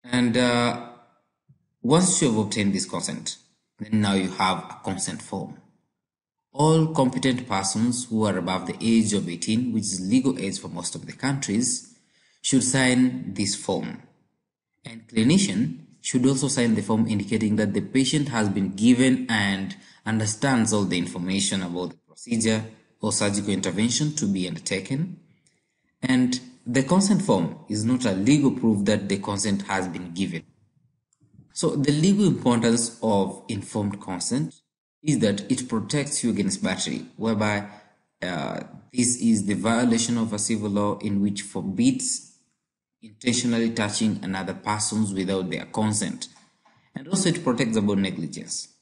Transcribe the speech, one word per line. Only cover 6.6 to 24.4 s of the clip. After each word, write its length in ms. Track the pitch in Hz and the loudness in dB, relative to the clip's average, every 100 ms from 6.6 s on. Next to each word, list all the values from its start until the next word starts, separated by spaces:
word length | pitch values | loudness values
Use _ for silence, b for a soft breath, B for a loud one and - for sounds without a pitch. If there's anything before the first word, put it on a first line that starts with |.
| 151 160 156 | 4 6 4
competent 600 | 160 131 127 135 123 - | 2 2 2 0 0 0
persons 580 | 98 98 107 120 117 - | -2 0 0 0 0 -2
who 200 | 110 107 | 0 2
are 100 | 92 | 0
above 300 | 87 92 92 | -2 -2 -4
the 100 | - | -2
age 320 | 113 113 104 | 4 4 4
of 160 | 101 85 | 0 -2
eighteen, 440 | 85 - 110 127 | -6 -2 0 0
which 120 | 110 | -2
is 160 | 110 92 | -4 -6
legal 380 | 92 127 131 - | 2 2 2 -2
age 200 | 98 87 | -4 -6
for 100 | - | -8
most 280 | 85 85 80 | -8 -8 -10
of 100 | - | -14
the 60 | |
countries, 840 | - 135 139 - 104 127 - - b b b b b | -6 -4 -2 0 0 0 -4 -10 b b b b b
should 240 | - 135 | 2 2
sign 680 | - 135 131 127 127 123 - | 2 2 4 4 4 2 -8
this 220 | 98 98 | -4 -2
form. 480 | - - 90 - - - _ _ _ _ _ _ _ | -2 -2 -4 -4 -12 -18 _ _ _ _ _ _ _
And 220 | 127 113 - | -18 -18 -6
clinician 720 | 113 117 190 - 92 156 - - _ | 0 4 4 2 0 -2 -4 -16 _
should 260 | - 131 127 | -4 2 2
also 220 | 139 139 | 2 0
sign 260 | - 117 | 0 2
the 80 | 107 | 2
form 240 | 101 110 113 | 2 0 2
indicating 480 | 104 98 110 104 104 | 0 -2 -2 0 2
that 160 | 104 | 2
the 80 | 101 | 0
patient 480 | - 131 131 156 143 | 0 0 2 0 0
has 180 | 117 104 | 0 0
been 260 | 98 95 | 0 -2
given 500 | 95 113 123 131 127 - | 2 4 6 6 2 0
and 460 | 110 101 98 95 - B B | 0 0 0 -4 -10 B B
understands 680 | 110 110 107 - 139 127 107 | -2 -2 -2 0 2 2 2
all 120 | 107 | 2
the 140 | 95 87 | 2 0
information 640 | 85 90 90 98 98 98 | -2 -6 -2 0 0 -2
about 280 | 87 87 90 | -4 -6 -6
the 60 | - _ | -10 _
procedure 560 | - - 113 110 110 110 - _ _ | -20 -4 0 2 0 -2 -16 _ _
or 120 | 110 | -4
surgical 400 | - 104 101 101 | 0 0 0 -2
intervention 600 | 95 92 87 117 123 151 147 | -2 -2 0 0 2 -2 0
to 100 | 104 | -2
be 220 | 95 | 0